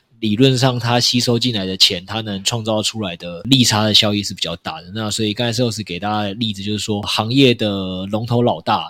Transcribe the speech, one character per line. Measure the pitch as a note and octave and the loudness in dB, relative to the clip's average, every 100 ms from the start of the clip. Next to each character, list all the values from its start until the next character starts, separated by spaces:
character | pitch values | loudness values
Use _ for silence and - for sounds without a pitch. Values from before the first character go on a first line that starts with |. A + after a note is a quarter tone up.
| _ A#2 | _ -6
理 | A2+ G#2 | -2 4
论 | C3+ B2+ | 4 4
上 | C3 B2 | 2 0
它 | A#2+ A#2+ | 0 2
吸 | A#2 B2 | 2 0
收 | B2 A#2 | 2 0
进 | B2 | 0
来 | A2 F#2 | -2 -4
的 | F#2+ | 0
钱， | - F#2 F#2+ | 0 0 -6
它 | G#2+ | -8
能 | A2 G2 | -6 -6
创 | F#2+ A#2+ | -4 -4
造 | A2 G#2+ | -2 0
出 | G#2 A2 | -2 -4
来 | G2 | -6
的 | E2+ F2 E2+ | -6 -10 -6
利 | A#2+ C3+ | 2 4
差 | A#2 G#2+ | 6 4
的 | G#2+ | 4
效 | G2+ G#2+ | 4 4
益 | G#2 | 2
是 | G2 | -2
比 | G2 | -6
较 | E2 E2+ | -6 -6
大 | - D#3+ | -8 -10
的。 | F2 | -10
那 | G#2 G#2+ | -8 -4
所 | G2+ | -2
以 | G#2+ | -2
刚 | G2+ A#2+ | 0 -2
才 | |
Sales | A2+ B2 G#2+ | 0 0 -2
给 | G2 F2 | -8 -6
大 | G#2 | -4
家 | G#2+ | -2
的 | G2+ | -4
例 | G#2+ A2+ | -4 -6
子 | G2 | -6
就 | G2 | -4
是 | G#2 | -4
说， | - G#2 | -2 -4
行 | - - G#2+ | -2 -2 0
业 | C3+ C3 | 6 6
的 | A2+ A2 G2 F#2 F#2 G2 | 6 0 -2 -4 -6 -4
龙 | G#2+ | -4
头 | A#2 A#2+ | 0 2
老 | A#2+ E2 | 2 0
大 | - G2+ | 0 -2